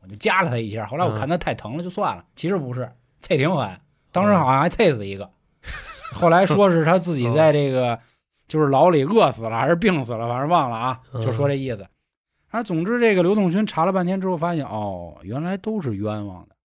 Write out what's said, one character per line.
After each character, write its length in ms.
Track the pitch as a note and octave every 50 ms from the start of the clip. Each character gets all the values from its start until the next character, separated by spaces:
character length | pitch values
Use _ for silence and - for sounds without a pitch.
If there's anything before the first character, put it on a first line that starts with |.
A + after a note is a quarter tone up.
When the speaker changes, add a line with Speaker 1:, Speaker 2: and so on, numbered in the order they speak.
Speaker 1:
我 40 | _
就 80 | F#2+ G2+
夹 260 | G#2+ - G#3+ F#3 F#3
了 80 | F#3+ D#3
他 80 | B2 A#2
一 100 | A#2 G#2+
下， 140 | G2+ A2+ A2
后 100 | - B2+
来 100 | D3+ F3+
我 100 | F3+ G#2+
看 120 | G#2+ A#2+ C#3
他 100 | E3+ F3
太 160 | - - D3
疼 220 | - - G#2+ B2
了， 60 | D#3
Speaker 2:
嗯。 20 | F3
Speaker 1:
就 60 | F3+
算 260 | F3+ - G3+ D3+ G2+
了。” 80 | F2 - _ _
其 120 | - - E3
实 80 | G3+ F#3
不 160 | C#3 B2+ B2
是， 140 | B2+ B2 - - _ _ _ _ _
啐 140 | - - F#3
挺 140 | C#3+ C3+ E3
狠， 300 | F#3 D3 A#2+ G2+ F2+ - _ _ _ _ _ _
当 140 | _ F3+ G3
时 80 | G#3 G#3
好 180 | F3 D3 B2+
像 80 | C3 C3+
还 80 | D3+ E3+
啐 260 | - - A#3 F3+ C#3
死 120 | A2 G2+
一 100 | G2 G2
个。 80 | F#2+ G2+
Speaker 2:
嗯。 480 | - _ _ _ _ _ _ _ - - - - - - - - -
Speaker 1:
后 160 | - - F3+ E3+
来 160 | E3 F3 G3
说 260 | F#3+ - F#3+ G3+ G3
是 140 | F3 E3 D#3
他 140 | D#3 F3 F#3+
自 180 | F3 F3 E3
己 160 | C3+ A#2+ A#2
在 180 | A#2+ D#3 D#3+ D#3
这 220 | D3 D3 C#3+ C#3
个， 220 | C3 B2+ B2 A#2+ A#2
Speaker 2:
嗯。 40 | A2+ _ _ _ _ _ _ _ _ _
Speaker 1:
就 140 | _ - D#3
是 80 | D3+ C#3
牢 220 | C#3 C3+ D#3 F3+
里 120 | F3+ D3+
饿 300 | C3 D3 G#3+ A#3 F#3 C#3+
死 120 | G#2+ - A2+
了 140 | A2+ A2 A#2
还 80 | B2
是 80 | C#3 E3+
病 300 | E3+ E3+ G#3+ F#3 D3+ C3
死 80 | A2+
了， 160 | A#2+ A2 A#2 A#2
反 100 | A#2+ B2
正 80 | C#3 D3+
忘 220 | F3 E3+ C#3+ B2+
了 60 | A#2
啊， 240 | A2+ A#2 B2+ C3 - _ _
Speaker 2:
嗯。 100 | - B2
Speaker 1:
就 100 | A2+ A2
说 160 | A#2 A2+ C#3+ C#3+
这 60 | C#3+
意 160 | C#3 C3+ C3
思。 160 | A#2 G2+ F#2+ - _ _ _ _ _ _ _ _ _ _ _ _
啊， 120 | - A3
总 220 | A#3+ - F3+ D#3+ E3+
之 160 | G3 A#3+ A#3+
这 140 | A#3+ A3+ G#3
个 80 | F3+
刘 120 | E3+ F3 G#3
统 160 | G#3+ G3+ F3
勋 160 | D#3+ G3+ A3
查 200 | F#3+ - - D#3+
了 60 | F#3
半 140 | F#3+ F#3+ F3+
天 140 | F3 F#3+ F#3+
之 60 | F#3
后 100 | F#3+ F#3
发 180 | D#3 D#3 F3 F3
现， 80 | D#3+ C3+
哦， 500 | - G#2 G#2+ G#2 G2+ F#2+ F2+ F2 E2+ - -
原 200 | E2 F#2 A2 C3+
来 140 | D#3+ F3 F#3+
都 240 | G3 - G#3+ A3 G#3+
是 160 | E3 B2+ G#2+
冤 300 | F#2+ G#2 G#2+ G#2+ G#2+ G#2
枉 200 | G2+ F#2 F2+ E2+ _
的。 40 | _ _